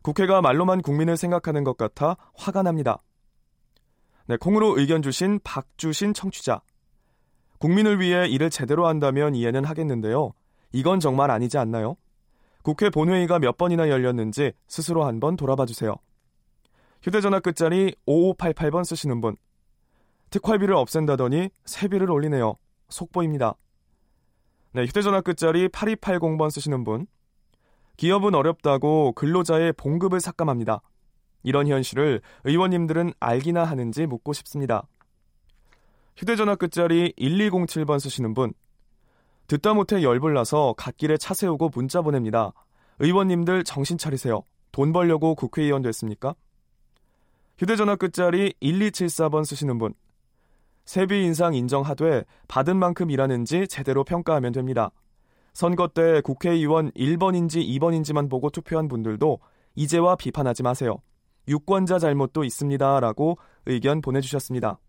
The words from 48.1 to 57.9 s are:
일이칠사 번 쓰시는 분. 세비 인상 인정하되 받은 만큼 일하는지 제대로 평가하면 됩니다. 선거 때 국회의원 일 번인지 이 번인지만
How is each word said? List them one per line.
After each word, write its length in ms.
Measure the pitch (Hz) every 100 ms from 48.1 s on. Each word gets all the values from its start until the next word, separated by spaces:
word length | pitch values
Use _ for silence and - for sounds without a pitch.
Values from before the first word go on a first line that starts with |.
| - 180 175 202 -
일이칠사 680 | 139 185 208 - 175 - 156
번 140 | 156
쓰시는 340 | 156 143 147 120
분. 160 | 110 - _ _ _ _ _ _ _ _ -
세비 380 | 185 185 202
인상 300 | 180 160 170
인정하되 720 | 139 123 139 143 139 160 131 - _ -
받은 300 | 127 139 190
만큼 320 | 180 170 170
일하는지 580 | 135 135 123 117 165 190
제대로 360 | - 135 135
평가하면 480 | 139 175 170 151 123
됩니다. 400 | 123 127 123 104 _ _ _ _ _ _
선거 340 | - 170 180 175
때 340 | - 165 156
국회의원 720 | 139 131 175 165 151 160 151 -
일 220 | 131 165
번인지 440 | 190 180 170 160
이 180 | 131 131
번인지만 480 | 165